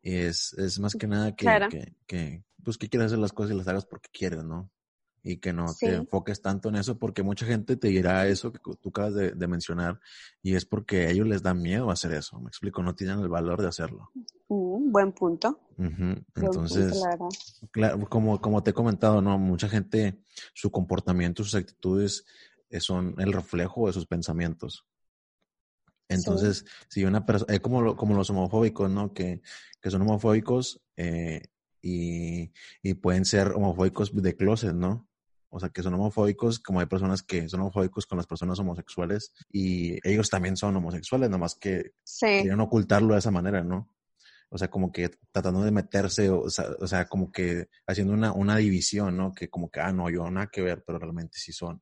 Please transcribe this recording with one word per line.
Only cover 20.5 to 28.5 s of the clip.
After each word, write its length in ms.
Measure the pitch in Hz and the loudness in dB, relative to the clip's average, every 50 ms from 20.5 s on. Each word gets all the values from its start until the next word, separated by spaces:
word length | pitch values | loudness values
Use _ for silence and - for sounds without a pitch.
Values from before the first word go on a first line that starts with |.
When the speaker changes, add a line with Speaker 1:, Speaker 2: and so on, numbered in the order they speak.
| _ | _
Speaker 1:
su 160 | - - 101 | -4 -4 0
comportamiento, 720 | - 95 90 - 92 85 - - 90 90 87 87 85 - 107 | 0 0 0 0 0 -2 0 0 2 2 2 0 0 -2 -4
sus 100 | 101 107 | -2 -2
actitudes, 680 | 101 90 - _ _ - 92 92 98 104 101 - - _ _ _ - - - _ _ _ _ | -2 -2 -4 _ _ -2 0 2 2 2 0 -2 -6 _ _ _ -20 -20 -20 _ _ _ _
eh, 80 | - 87 | -8 -6
son 360 | - - 95 90 92 90 - - | -2 -2 -2 -2 -2 -2 -2 0
el 140 | 95 98 95 | 0 0 0
reflejo 540 | 92 90 - - 87 87 92 - 120 113 | 0 -2 -2 -2 -2 -2 -2 0 0 0
de 60 | 101 92 | 0 0
sus 140 | 95 82 | -2 -4
pensamientos. 800 | _ 90 87 82 - 80 82 85 85 82 - - - - - _ _ _ _ _ _ _ _ _ _ _ _ _ _ _ _ _ _ _ _ _ _ _ _ _ _ | _ -4 -4 -2 -2 -2 -2 -2 -2 -4 -6 -10 -12 -12 -14 _ _ _ _ _ _ _ _ _ _ _ _ _ _ _ _ _ _ _ _ _ _ _ _ _ _
Speaker 2:
Sí. 60 | 92 | -2
Speaker 1:
Entonces, 500 | 92 - 107 95 95 104 104 98 - - - - - - _ | -2 0 0 2 4 4 2 2 0 -6 -14 -20 -20 -20 _
si 160 | - 101 95 | -2 0 2
una 200 | 95 98 107 101 | 2 2 2 2
perso-, 220 | - 107 101 110 - | 2 2 2 4 2
es 100 | 104 98 | 0 0
como 200 | - 117 127 127 | 2 2 2 4
lo, 140 | 117 113 - | 4 2 2
como 200 | - 110 107 104 | 2 2 4 4
los 140 | 98 92 - | 4 4 2
homofóbicos, 600 | 101 95 92 87 | 0 0 0 2